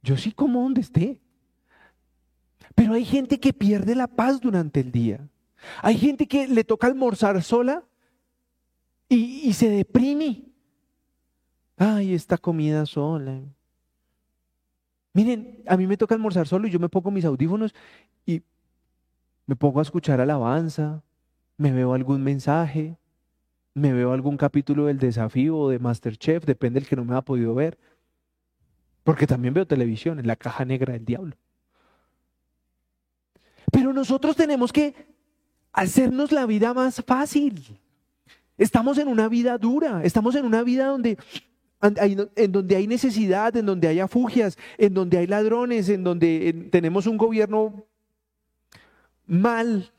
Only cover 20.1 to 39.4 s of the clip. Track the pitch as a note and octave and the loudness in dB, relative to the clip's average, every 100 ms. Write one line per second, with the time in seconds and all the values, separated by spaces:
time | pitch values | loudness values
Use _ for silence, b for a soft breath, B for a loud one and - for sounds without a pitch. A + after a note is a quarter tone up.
20.1 | C3 C3 D3 A#2 C#3+ E3 D#3 D3+ D#3 _ | 0 2 0 0 -2 -4 -4 -6 -6 _
21.1 | _ _ _ _ - D3 B2+ B2+ B2+ C3 | _ _ _ _ -2 0 2 0 0 0
22.1 | C#3 C3+ C#3 C3+ D3+ E3 D3 D#3 E3 _ | -2 0 -2 0 0 0 -4 -8 -12 _
23.1 | _ _ _ _ _ _ - C#3+ B2+ B2 | _ _ _ _ _ _ 0 0 2 0
24.1 | C3 C3+ C#3+ C#3+ C#3+ C3+ D3 D3 C#3 C3 | 0 -2 -2 0 0 -2 0 0 0 -2
25.1 | A2+ A2 B2+ D3 D#3+ C#3+ B2 B2 A#2 A#2+ | -2 -2 0 0 0 -2 0 -2 -4 -6
26.1 | G#2+ - E3 D#3 B2+ B2 B2 C3+ C3+ A#2+ | -6 -2 -2 0 -2 0 -2 -2 -4 -2
27.1 | B2+ C3 B2+ A#2 A#2 D#3 - _ _ _ | -4 -2 -2 -2 -2 -4 -6 _ _ _
28.1 | _ _ _ _ _ _ _ _ _ - | _ _ _ _ _ _ _ _ _ -2
29.1 | D3+ D3+ A#2 B2 D#3 F#3+ C#3 A#2 A2 E3 | 0 0 0 0 -2 0 0 0 -2 -6
30.1 | D#3 A#2 A2+ A#2+ - B2+ C3 B2+ A#2+ A2+ | -4 -4 -4 -8 -8 -4 -4 -4 -6 -6
31.1 | A#2+ F3+ - _ _ _ _ _ _ _ | -8 -8 -16 _ _ _ _ _ _ _
32.1 | _ _ _ _ _ _ _ _ _ _ | _ _ _ _ _ _ _ _ _ _
33.1 | _ _ _ B B B C4 C4 C4+ C4 | _ _ _ B B B 2 2 0 0
34.1 | C4 C#4+ D4+ D#4+ C#4 A#3+ - D4 - - | 0 0 2 2 2 0 0 -2 -4 -20
35.1 | _ _ _ _ _ _ - F#3+ - B3+ | _ _ _ _ _ _ -4 2 2 2
36.1 | B3+ D4 D4+ B3 G#3+ A3+ B3 B3+ A#3+ - | 0 0 0 2 2 2 2 -2 -2 -2
37.1 | B3+ D4 D4 C#4+ F#3 B2+ G#2+ _ _ _ | 0 0 0 -2 -4 -16 -20 _ _ _
38.1 | _ _ b b - G#3+ A#3+ A#3+ C#4 C#4+ | _ _ b b 0 2 2 2 0 0
39.1 | A3+ A3 A#3 | 0 2 2